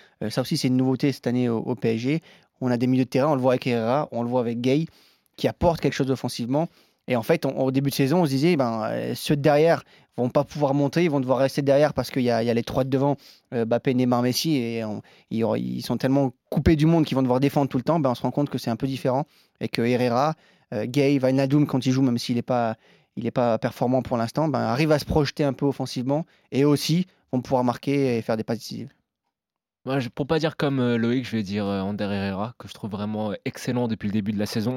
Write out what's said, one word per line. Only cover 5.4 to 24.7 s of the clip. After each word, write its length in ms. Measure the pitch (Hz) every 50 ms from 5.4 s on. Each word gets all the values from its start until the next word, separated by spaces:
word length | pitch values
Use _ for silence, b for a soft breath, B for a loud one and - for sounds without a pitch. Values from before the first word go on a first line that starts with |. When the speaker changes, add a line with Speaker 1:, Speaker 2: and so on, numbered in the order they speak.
| - 127
Speaker 1:
apporte 320 | 110 - - 175 165 160
quelque 120 | - 143 135
chose 180 | - 143 131
offensivement. 580 | 135 123 - 127 - - 120 113 131 147 165 175 b b b b b b b -
Et 80 | 127 117
en 60 | 113
fait, 220 | - 156 - -
on, 140 | 139 135 -
au 120 | 135 131
début 180 | 131 135 143 139
de 60 | 131
saison, 260 | - 139 131 143 185
on 40 | 175
se 40 | 147
disait, 260 | 135 135 139 175 180
ben, 280 | 147 131 117 113 113 107
euh, 300 | 110 117 120 117 123 123
ceux 200 | - - - 156
de 60 | 143
derrière 420 | 139 156 143 147 156 165 165 131 - b b b b b b
vont 140 | - 120 123
pas 140 | - 151 143
pouvoir 280 | - - 151 143 135 135
monter, 300 | 143 143 139 - 165 175
ils 60 | 175
vont 100 | 143 143
devoir 200 | 131 123 131 120
rester 220 | 135 135 - -
derrière 320 | 143 135 135 139 147 147 -
parce 180 | - 123 -
qu'il 100 | - 139
y 80 | 127 120
a, 120 | 117 113 117
il 20 |
y 40 | 120
a 40 | 117
les 100 | 117 117
trois 220 | - - - 131
de 40 | 135
devant, 280 | 127 135 135 143 143 - B B B B B B -
euh, 120 | 120 113
Mbappé, 280 | 113 120 120 - 143 131
Neymar, 260 | 123 127 127 123 123
Messi, 340 | 123 127 123 - - 165 156
et 300 | 135 120 117 117 117 113
on, 160 | 107 104 98 - b b b b b
ils, 120 | 117 113 113 107 110 120
ils 240 | 123 123 123 123
sont 160 | 120 - 123 113
tellement 340 | - 131 135 143 139 131 - _ _ -
coupés 280 | - - 143 - 170 147
du 80 | 147
monde 180 | 160 165 165 156
qu'ils 120 | - 127
vont 80 | 131 131
devoir 180 | 127 123 127
défendre 260 | 135 143 - 151 143 135
tout 100 | - 135
le 60 | 120
temps. 160 | - 156 170
Ben, 120 | 143 135
on 40 | 120
se 60 | -
rend 100 | - 127
compte 180 | - - 147 139
que 100 | - 127
c'est 100 | - -
un 80 | 117 113
peu 100 | - 135
différent 380 | 135 120 - 135 123 135 151 - b b b b b b
et 80 | - 113
que 140 | - -
Herrera, 540 | 117 117 123 120 123 123 117 120 139 156 156 - b b b b b b -
euh, 120 | 107 107
Gueye, 340 | 120 123 143 139 139 147 139
Wijnaldum, 460 | 127 131 131 135 139 135 139 147 147 139
quand 180 | - 131 120
il 60 | 131
joue, 120 | 127 131 139
même 160 | 131 120 120
s'il 180 | - - 123 120
est 40 | 117
pas, 340 | - 127 123 117 113 113 - b b b b b b b -
il 80 | 120
est 60 | 117
pas 260 | - - 123 120 113 113
performant 440 | - 120 - - - 123 127 131
pour 140 | 120 - 131
l'instant, 320 | 117 113 117 - - 151 160
ben, 120 | 139 120
arrive 340 | 113 113